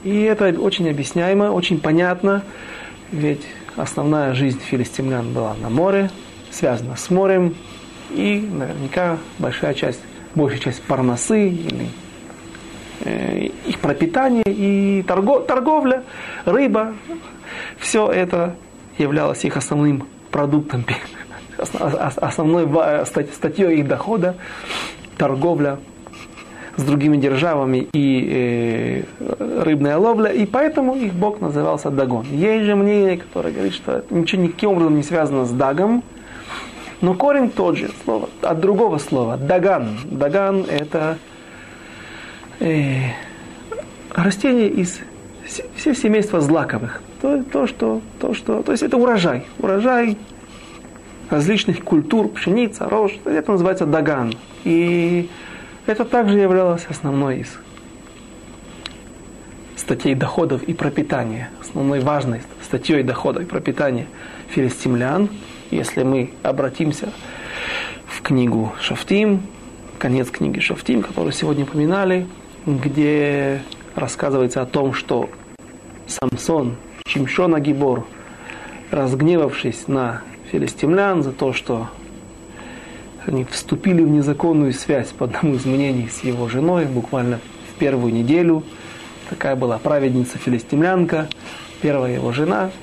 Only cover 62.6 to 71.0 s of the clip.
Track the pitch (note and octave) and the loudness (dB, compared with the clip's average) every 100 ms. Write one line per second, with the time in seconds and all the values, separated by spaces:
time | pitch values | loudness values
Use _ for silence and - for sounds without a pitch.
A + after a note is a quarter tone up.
62.6 | - B2+ - D3+ C3 A#2+ D3 - F3 - | -6 -4 2 2 2 0 -2 -2 -4 -4
63.6 | - - D3 A#2+ C#3 - - - - - | -4 0 0 0 -6 -14 -16 -16 -6 0
64.6 | B2+ - - A#2+ B2+ E3 G3+ G#3 - - | 0 0 0 0 2 2 0 -2 -14 -18
65.6 | - - - - C3 C3+ B2 - - C#3 | -4 -4 -2 0 2 2 0 -2 -2 0
66.6 | C3+ - D#3+ C#3+ G3+ - - - - - | -2 0 -2 -2 -6 -10 -14 -14 -12 -8
67.6 | - - - - - - - C3 B2 A2+ | -6 -6 -8 -12 -12 -8 0 2 4 2
68.6 | A2 - - - - G3 G#3+ G3 G3 - | -2 -4 -6 -4 0 4 4 2 0 -14
69.6 | - - - - C#3 C3 B2 - D2 - | -18 -18 -18 -4 0 2 0 -2 -2 0
70.6 | - D3 - A#3+ | -2 -2 0 0